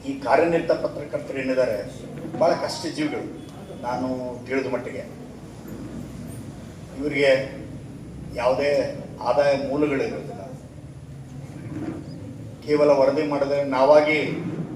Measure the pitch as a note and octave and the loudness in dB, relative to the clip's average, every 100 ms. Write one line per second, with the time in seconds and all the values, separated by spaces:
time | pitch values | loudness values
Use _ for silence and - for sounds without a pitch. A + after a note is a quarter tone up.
0 | C#3 C3+ A#2 C#3 E3+ E3+ E3 D#3 D#3 - | -6 -4 4 6 6 4 4 2 0 -4
1 | D3 D3 - C3+ C3 C3 B2 G#2 - - | -6 -6 -6 -4 0 2 2 0 -4 -10
2 | - - - D3+ D#3+ G#3 - - - - | -12 -10 -10 2 2 4 -2 -4 -6 -2
3 | D4+ - - - - - - - A#2+ B2+ | -2 -2 -6 -10 -14 -14 -14 -8 -4 -2
4 | C3 B2+ B2+ A#2+ A#2 C3+ C3 C3 C3 C3 | -2 -2 -4 -8 -2 -2 0 -2 -4 -8
5 | A#2 - - - - - - - - - | -10 -12 -14 -14 -14 -14 -12 -12 -10 -10
6 | - - - - - - - - - C3 | -10 -10 -10 -10 -12 -14 -14 -14 -14 -4
7 | D3 C#3 C#3+ C3+ C3+ C3+ C3 - - - | -2 4 6 6 2 -8 -12 -12 -12 -14
8 | - - - - A#2+ C3 C#3+ C#3+ B2 - | -14 -12 -10 0 2 4 4 2 0 -4
9 | - - A2+ C#3+ C#3+ C3+ B2+ C#3 D3 C3+ | -10 -6 0 4 4 4 0 0 2 2
10 | A2+ - - - - - - - - - | -2 -4 -8 -10 -12 -14 -16 -16 -16 -16
11 | - - - - - - - D#4+ - - | -16 -16 -14 -14 -14 -12 -10 -8 -6 -8
12 | - - - - - - - D3+ D3 C#3 | -10 -12 -12 -12 -14 -12 0 6 8 8
13 | C3+ C#3 D3 C#3+ C#3 C#3+ C#3 C3 C#3 D3+ | 6 4 0 0 2 2 2 4 10 10
14 | D3+ D#3 C#3 E3 E3 - - | 10 2 2 -2 -4 -6 -6